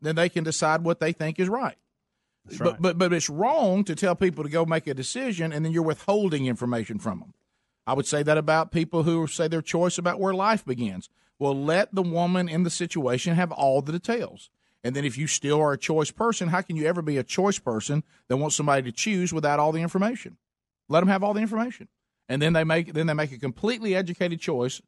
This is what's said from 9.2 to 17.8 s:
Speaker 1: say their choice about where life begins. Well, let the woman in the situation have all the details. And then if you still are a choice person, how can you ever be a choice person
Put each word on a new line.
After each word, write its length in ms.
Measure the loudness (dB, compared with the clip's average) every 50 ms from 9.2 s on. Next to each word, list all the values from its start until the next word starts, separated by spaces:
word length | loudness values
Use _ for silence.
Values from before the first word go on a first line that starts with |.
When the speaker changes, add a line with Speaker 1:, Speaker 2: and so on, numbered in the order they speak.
| 0
Speaker 1:
say 220 | -2 -2 -2 -2 0
their 140 | 0 -2
choice 340 | -2 -2 0 2 2 2 0 0
about 200 | -2 -2 0 0
where 160 | 0 0 0
life 300 | 2 2 2 2 0 -2
begins. 440 | -4 -4 -4 -4 -4 -6 -8 -12 -16 _ _ _ _ _ -2
Well, 160 | -2 0 0
let 400 | 0 0 2 2 2 2 0 -2
the 80 | -2
woman 460 | -2 0 0 0 2 2 2 2 0 0
in 140 | 0 0
the 80 | 0 0
situation 640 | -2 -4 -6 -4 -2 -2 0 0 0 0 0 2 2
have 180 | 2 2 0
all 280 | 0 0 2 4 4 2
the 100 | 2 -2
details. 580 | -4 -4 -2 -2 -2 -2 -4 -6 -10 -16 -20 -20 _ _ _ _ _ _ -6
And 100 | -4 -2
then 100 | -2 -2
if 120 | -4 -2 -4
you 80 | -4
still 320 | -2 -2 -2 0 0 2 4
are 120 | 4 2
a 60 | 0 0
choice 320 | -2 0 0 0 0 -2
person, 380 | -2 0 0 0 0 0 -2 0
how 120 | 0 -2
can 160 | -2 -2 -4
you 100 | 0 0
ever 140 | 0 0 0
be 140 | -2 -2 -2
a 60 | -2 -2
choice 340 | -2 -2 0 0 0 0 -2
person 460 | -2 -2 -2 -2